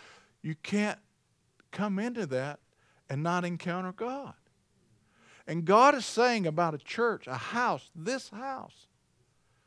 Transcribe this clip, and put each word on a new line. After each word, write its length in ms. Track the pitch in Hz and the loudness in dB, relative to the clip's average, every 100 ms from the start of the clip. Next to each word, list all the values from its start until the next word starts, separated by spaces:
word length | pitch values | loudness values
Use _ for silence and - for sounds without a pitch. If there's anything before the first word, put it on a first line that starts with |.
| - - - _ | -20 -20 -20 _
you 140 | 156 156 | -10 -10
can't 420 | - 202 208 - _ _ _ _ _ _ - | -4 0 0 -4 _ _ _ _ _ _ -16
come 280 | - 208 196 | -4 -2 -2
into 280 | 240 233 170 | -4 -4 -4
that 320 | 127 139 147 _ _ _ _ - | -2 -4 -8 _ _ _ _ -8
and 140 | 139 | -4
not 220 | 165 180 | 0 0
encounter 480 | 175 170 180 180 185 | -2 -4 -4 -4 -6
God. 420 | 185 226 269 269 - _ _ _ _ _ _ _ _ - - - | -6 -6 -6 -10 -16 _ _ _ _ _ _ _ _ -20 -18 -6
And 180 | 160 | -4
God 300 | 165 208 269 | 6 8 8
is 100 | 285 | 6
saying 420 | - - 247 226 170 | 0 2 4 4 0
about 280 | 156 170 | 0 0
a 40 | 151 | -2
church, 480 | - - 240 202 - | -8 -2 -2 -2 -6
a 100 | 131 | -8
house, 540 | - 226 240 147 - | -6 -2 0 -2 -6
this 360 | 170 165 262 - | -10 -6 -6 -6
house, 560 | 202 269 262 - - - _ _ _ _ _ _ _ | -12 -10 -10 -14 -20 -20 _ _ _ _ _ _ _